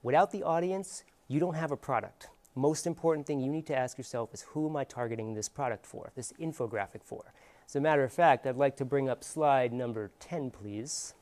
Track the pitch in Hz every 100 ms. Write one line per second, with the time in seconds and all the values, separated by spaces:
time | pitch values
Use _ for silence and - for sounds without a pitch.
0 | 120 147 202 202 165 165 180 190 196 -
1 | _ _ _ 139 180 160 160 139 - 120
2 | 98 _ - _ _ 127 143 156 175 165
3 | 165 156 143 147 131 156 156 131 127 -
4 | 123 123 113 - - 151 156 151 135 -
5 | 120 113 110 110 107 - 131 107 - -
6 | - - 117 - 160 151 117 110 95 -
7 | - - - _ - _ - 143 151 151
8 | 131 - 170 127 135 127 139 - 131 139
9 | 135 120 - 156 151 135 127 120 123 110
10 | 101 _ - 170 131 - 104 104 135 -
11 | - -